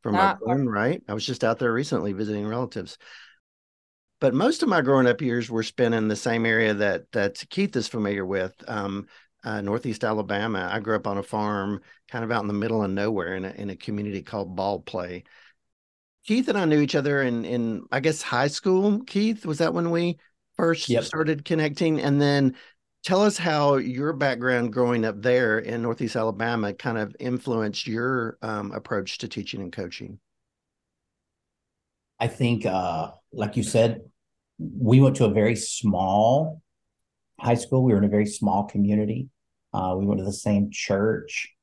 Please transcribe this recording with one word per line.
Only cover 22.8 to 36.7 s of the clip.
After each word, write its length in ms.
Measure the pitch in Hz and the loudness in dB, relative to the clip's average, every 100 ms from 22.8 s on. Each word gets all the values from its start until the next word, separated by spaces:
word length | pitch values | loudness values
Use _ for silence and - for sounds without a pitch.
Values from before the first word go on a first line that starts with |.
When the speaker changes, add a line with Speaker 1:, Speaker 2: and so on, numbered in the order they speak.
| _ _ | _ _
Speaker 1:
tell 180 | - 185 | 0 2
us 160 | 208 202 | 2 2
how 380 | 170 151 143 139 | 0 2 4 2
your 360 | 127 127 147 | 0 -4 -4
background 600 | 143 143 120 127 123 117 | 0 0 0 0 2 0
growing 320 | 107 123 120 | 0 2 2
up 180 | 110 104 | 0 0
there 380 | 123 123 117 107 | 2 4 4 0
in 220 | 104 117 | -2 -4
Northeast 340 | 117 117 113 120 | -4 -4 -4 -2
Alabama 560 | 110 98 113 117 104 | -2 -2 -2 -2 -2
kind 260 | 98 120 113 | -4 -4 -4
of 160 | 104 - | -6 -6
influenced 640 | 123 123 135 113 107 104 - | -6 -4 -2 -2 -2 -4 -6
your, 520 | 110 123 127 113 - | -4 -2 -2 -4 -8
um, 300 | 110 107 104 | -8 -6 -6
approach 460 | 92 - 107 95 - | -10 -6 -6 -4 -10
to 100 | 107 | -10
teaching 320 | - 95 95 | -10 -10 -10
and 80 | 90 | -10
coaching. 460 | - 87 - - 104 _ _ _ _ _ _ _ _ _ _ _ _ _ _ _ _ _ _ _ _ | -8 -10 -10 -16 -18 _ _ _ _ _ _ _ _ _ _ _ _ _ _ _ _ _ _ _ _
Speaker 3:
I 80 | 120 | -4
think, 380 | - 123 113 101 | 0 0 2 0
uh, 440 | 101 92 82 82 - _ | 0 0 -4 -6 -10 _
like 240 | 120 104 120 | -6 -4 -2
you 60 | |
said, 380 | 104 117 113 113 - _ _ _ _ - | 0 2 2 0 -12 _ _ _ _ -14
we 420 | - - 117 127 | -12 -2 6 8
went 160 | 135 135 | 8 6
to 100 | 113 | 4
a 40 | |
very 240 | 98 107 | 4 2
small 1080 | 113 - - 107 92 95 101 110 135 160 156 _ | 2 -4 -2 0 2 2 4 6 4 0 -6 _